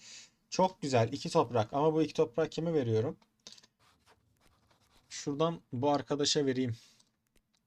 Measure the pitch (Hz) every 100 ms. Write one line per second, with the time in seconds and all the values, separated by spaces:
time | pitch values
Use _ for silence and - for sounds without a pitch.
0 | - - - _ - - 185 - 143 123
1 | 113 143 - 165 123 123 107 143 160 156
2 | 151 - 156 - 156 - 170 156 117 110
3 | 135 - _ _ - - _ _ _ _
4 | _ _ _ _ _ _ _ _ _ _
5 | - - 151 143 165 165 - 123 147 143
6 | - 147 139 156 135 127 127 113 - _
7 | _ _ _ _ _ _